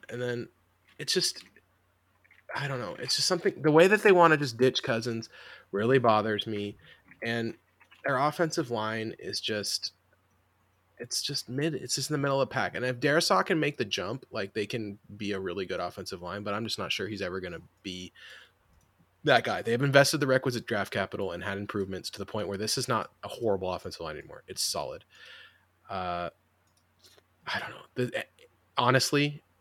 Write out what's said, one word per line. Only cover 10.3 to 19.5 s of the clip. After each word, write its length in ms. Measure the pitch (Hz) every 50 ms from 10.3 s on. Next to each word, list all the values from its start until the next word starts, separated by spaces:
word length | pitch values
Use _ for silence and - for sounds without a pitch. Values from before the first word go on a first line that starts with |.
| _ _ _ _ _ _ _ _ _ _ _ _ _ -
it's 240 | 123 123 - -
just 260 | - - 143 - - -
mid, 260 | 123 139 147 165 147
it's 200 | - - - -
just 160 | - 135 -
in 40 | 151
the 40 | 143
middle 220 | 139 139 135 139
of 80 | 127 107
the 40 |
pack. 220 | - 131 101 90 -
And 100 | - 120
if 140 | 127 127 120
Darisaw 480 | 135 143 147 170 170 - 202 185 190
can 140 | - 190 160
make 160 | 147 147 143
the 80 | - 117
jump, 420 | 101 - 98 92 98 120 135 - -
like, 220 | - 110 98 101 -
they 120 | 113 104
can 320 | - - 117 110 104 101 - _ - 101
be 140 | 101 104 101
a 80 | 101 95
really 260 | 95 92 87 98 95
good 140 | 87 92 87
offensive 440 | 87 87 - 101 92 - 95 85
line, 200 | 87 87 92 104
but 120 | 104 104 101
I'm 100 | 107 113
just 140 | 107 - -
not 120 | 95 82
sure 160 | - - 98
he's 160 | 101 110 95
ever 160 | 98 90 90 95
gonna 220 | 92 87 85 82 90 - _ _ -
be 280 | 98 90 90 90 90 - - - - - - - - _ _ _ _ _ _ _ _ _ _ _ _ _ _
that 220 | - 147 135 117 117
guy. 180 | 120